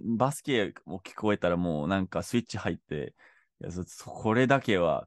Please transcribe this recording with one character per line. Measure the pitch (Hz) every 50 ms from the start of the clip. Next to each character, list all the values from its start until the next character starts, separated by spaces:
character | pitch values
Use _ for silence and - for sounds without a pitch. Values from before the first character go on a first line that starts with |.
バ | - 104 117 104 123 139
ス | 147 -
ケ | - 151 135 113 101 76 - - -
を | - 87
聞 | 95 - - -
こ | - - 107
え | 104 98
た | - 87
ら | 87
も | 87 90 87 80 76 73
う | 82
な | 98 95
ん | 95 90
か | - 87 87
ス | - -
イ | 117
ッ | 113
チ | - - 104
入 | - 98
っ | 82
て、 | - _ _ - 76 65 - - _ - - _ _ _ _ _ _
い | -
や、 | -
そ-、 | 85 90 87
そ-、 | - - - - -
こ | - - - 107 110
れ | 120 131 123
だ | 139 135
け | - 120 104 90
は | 87 80 73 60 -